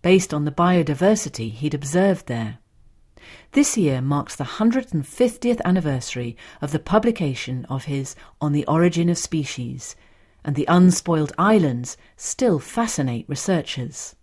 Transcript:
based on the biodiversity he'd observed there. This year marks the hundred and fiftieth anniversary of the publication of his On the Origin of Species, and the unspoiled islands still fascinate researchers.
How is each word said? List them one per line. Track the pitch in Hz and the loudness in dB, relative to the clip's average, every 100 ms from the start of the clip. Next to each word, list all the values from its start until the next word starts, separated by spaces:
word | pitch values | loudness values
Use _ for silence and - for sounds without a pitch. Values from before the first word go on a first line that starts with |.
based | 175 185 185 | 6 4 4
on | 151 | -2
the | 147 | -2
biodiversity | 147 175 180 151 139 185 214 - - 113 | 2 4 4 2 2 2 2 -2 -8 -8
he'd | 110 147 | -4 -4
observed | 151 139 175 196 180 - | -4 -2 2 2 0 -4
there. | 117 110 117 _ _ - _ _ _ - - _ | -6 -6 -8 _ _ -20 _ _ _ -20 -20 _
This | - 285 - | 0 2 2
year | 160 127 | 2 2
marks | 131 143 - - | 0 -2 -2 -8
the | |
hundred | 135 - 220 254 247 | -8 0 2 2 -2
and | 165 135 | -4 -6
fiftieth | - 240 226 240 233 | 0 0 0 -2 0
anniversary | - 185 151 131 - 123 120 - - - | 2 0 0 -4 -6 -8 -8 -12 -20 -10
of | 143 | -4
the | 156 | -4
publication | - 214 233 226 156 127 - 127 - | 2 2 2 0 -2 -4 -6 -8 -6
of | 131 139 | -8 -4
his | 139 131 - - _ | -6 -6 -12 -20 _
On | 151 | 0
the | 147 - | 0 2
Origin | 160 175 165 170 | 2 4 2 0
of | 170 | 0
Species, | - 160 135 - 123 131 - - _ _ _ _ | -2 -4 -4 -8 -10 -10 -14 -20 _ _ _ _
and | - 143 | -6 -2
the | 147 | 4
unspoiled | 175 180 175 - 160 147 - | 6 6 6 0 0 0 0
islands | 190 220 156 123 123 - - _ | 4 4 4 -2 -8 -14 -20 _
still | - - 247 156 | -12 -2 0 0
fascinate | - - 233 - 131 117 - | -2 -4 -4 -2 -2 -4 -6
researchers. | 139 - 175 - - 123 - - _ | -6 -2 -2 -2 -8 -10 -10 -16 _